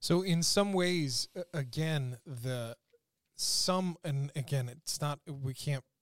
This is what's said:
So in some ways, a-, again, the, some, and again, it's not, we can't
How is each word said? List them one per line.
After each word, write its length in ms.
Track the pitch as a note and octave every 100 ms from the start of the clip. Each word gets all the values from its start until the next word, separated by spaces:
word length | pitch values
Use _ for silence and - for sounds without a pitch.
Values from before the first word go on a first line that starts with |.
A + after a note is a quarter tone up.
So 220 | - F3
in 200 | F#3+ E3+
some 300 | E3+ - G3+
ways, 560 | F#3+ F3+ F3+ C#3+ A#2+ - F3+
a-, 80 | F3 E3
again, 600 | B2+ B2+ D#3+ D#3 B2+ B2 -
the, 500 | B2 B2+ B2 A2+ A#2+ _ _ _ _ _ -
some, 600 | - - - F#3 F3+ E3
and 280 | E3 C#3 C#3
again, 340 | D3+ B2 C#3 B2
it's 320 | B2 - -
not, 200 | D3 C#3+ -
we 280 | C#3 C3+
can't 300 | B2+ - C3+ - _